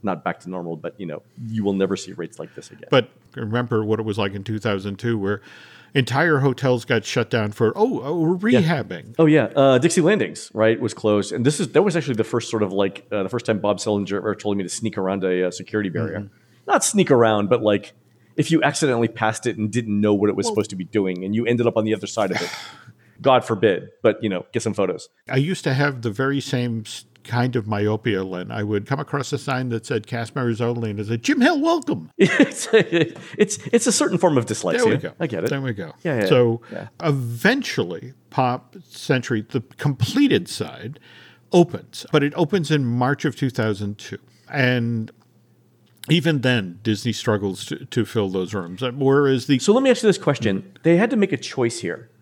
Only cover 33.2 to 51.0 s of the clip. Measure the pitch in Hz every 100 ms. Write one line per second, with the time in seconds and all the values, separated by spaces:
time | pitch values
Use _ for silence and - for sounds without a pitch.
33.2 | - - 202 - - 233 247 - 185 180
34.2 | 185 143 110 107 90 233 247 - 85 -
35.2 | 165 101 98 139 135 101 85 - 175 131
36.2 | 98 131 120 117 - - 107 _ 165 139
37.2 | 120 117 190 269 - - 90 87 123 -
38.2 | _ - 127 127 _ 196 - - - 135
39.2 | 123 113 107 127 - - 147 139 - -
40.2 | 285 117 175 - - - - - _ -
41.2 | - _ _ 185 175 - - - - 156
42.2 | 143 151 160 202 147 156 127 120 123 143
43.2 | 156 120 135 - 110 101 101 104 - -
44.2 | _ _ _ 147 127 127 117 117 110 -
45.2 | _ _ _ _ _ _ _ _ - 143
46.2 | 143 147 123 123 95 85 110 107 117 110
47.2 | - 107 98 92 - 151 123 - 107 117
48.2 | 98 95 92 101 85 92 123 127 135 139
49.2 | 143 131 - 131 - 220 269 247 220 185
50.2 | - 139 110 95 - - 160 170